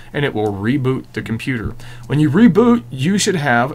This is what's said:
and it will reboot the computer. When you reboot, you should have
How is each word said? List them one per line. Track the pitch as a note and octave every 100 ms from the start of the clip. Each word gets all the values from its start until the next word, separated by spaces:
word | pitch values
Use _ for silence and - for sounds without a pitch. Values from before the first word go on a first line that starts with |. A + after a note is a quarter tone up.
| -
and | D3 C#3
it |
will | G#2+ G#2+
reboot | G2 G#2+ C#3 B2+ C3 -
the | A2
computer. | - A2+ C3+ B2 - - - - -
When | C#3+
you | D3+
reboot, | E3 A#3 E3 A#3+ A#3 -
you | C3 D#3 G3+
should | G#3+ F3+
have | C#3+ A#2+ C3